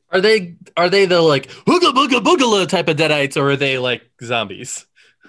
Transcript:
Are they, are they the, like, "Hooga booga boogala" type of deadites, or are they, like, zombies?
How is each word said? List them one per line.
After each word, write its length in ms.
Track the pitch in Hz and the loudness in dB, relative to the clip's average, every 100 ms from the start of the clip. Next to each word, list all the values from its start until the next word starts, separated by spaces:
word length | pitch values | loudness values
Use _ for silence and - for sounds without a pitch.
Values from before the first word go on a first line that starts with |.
| _ | _
Are 100 | 185 | 0
they, 360 | 202 220 175 170 - - | 2 0 -2 -16 -10 -2
are 140 | 175 | 0
they 160 | 196 190 | 2 2
the, 140 | 175 | 4
like, 240 | 160 139 - | 2 2 -2
"Hooga 440 | - - 339 349 | -6 0 2 2
booga 280 | 254 277 247 | 2 2 0
boogala" 460 | 202 339 254 202 180 | 2 2 2 0 0
type 200 | 185 170 | -2 -2
of 80 | 151 | 0
deadites, 400 | 160 151 139 151 | 0 0 -2 -2
or 120 | 139 | 0
are 40 | 139 | 0
they, 220 | 139 131 | -2 -2
like, 240 | 123 120 _ - | -4 -6 _ -16
zombies? 640 | 117 120 104 98 123 - - _ _ _ | -6 -6 -6 -10 -14 -16 -18 _ _ _